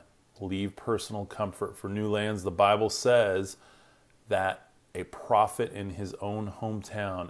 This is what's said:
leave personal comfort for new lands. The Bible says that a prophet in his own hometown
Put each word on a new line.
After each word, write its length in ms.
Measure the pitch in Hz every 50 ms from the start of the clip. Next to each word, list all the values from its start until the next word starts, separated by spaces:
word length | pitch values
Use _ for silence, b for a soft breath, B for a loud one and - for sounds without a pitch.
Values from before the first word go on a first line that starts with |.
| - _ _ _ _ _ _ -
leave 340 | 101 92 95 95 101 101 92
personal 500 | - - - 113 101 - - 110 104 101
comfort 520 | 98 - - 107 98 92 - 104 - - -
for 100 | - 98
new 220 | 98 104 107 107
lands. 320 | 104 104 104 107 107 101
The 80 | 90 98
Bible 400 | 87 87 101 101 104 104 110 104
says 680 | - - - 127 123 120 113 101 95 95 98 98 - b b b b b b b b b b b b _ _ -
that 360 | 104 95 95 95 - - - _ _ _ _ _ - 92
a 60 | 90
prophet 720 | - - - - - 120 104 107 104 - - 117 - -
in 160 | 101 98 98
his 240 | 90 87 101 92 - -
own 280 | - 101 104 107 107 101 95 -
hometown 680 | - 110 110 107 98 - - 107 104 98 92 90 87 85